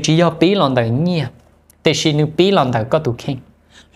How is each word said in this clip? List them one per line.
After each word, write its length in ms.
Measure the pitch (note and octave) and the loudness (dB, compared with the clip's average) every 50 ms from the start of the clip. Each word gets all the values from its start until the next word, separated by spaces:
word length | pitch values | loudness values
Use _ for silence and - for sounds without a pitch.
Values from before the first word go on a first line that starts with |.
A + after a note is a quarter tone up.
chỉ 140 | - - D#3 | 2 2 2
do 140 | D#3+ F3 E3 | 2 2 2
bí 240 | D#3 D#3+ E3 F3+ G3+ | 2 2 2 2 2
lòng 200 | G3+ D#3+ C3+ C3 | 2 0 0 0
đời 160 | B2 A#2 A2+ | 0 0 0
nhỉ. 320 | A#2 C3 E3 F3+ F3+ D#3+ C3+ A2+ - - _ _ _ _ _ _ _ _ - | 0 0 0 -2 -2 -2 -4 -6 -8 -16 _ _ _ _ _ _ _ _ -2
Thế 80 | D#3+ D3 D#3 | -2 0 0
thì 100 | - D#3+ | 0 0
nữ 140 | D3 D3 D3+ D3 D3+ | 0 0 0 0 0
bí 140 | - F3 G3 | 2 2 2
lòng 220 | G3 F3 C#3 B2 | 4 2 2 0
đời 120 | A#2+ A2+ G#2+ | 0 -2 -2
có 140 | A2+ - D#3 | -2 -2 -2
tụ 160 | D#3 C3 A2+ - | -2 -2 -6 -6
khen. 180 | - - C3+ A#2+ - - _ _ _ _ - - - _ _ | -6 -8 -8 -8 -10 -20 _ _ _ _ -20 -20 -20 _ _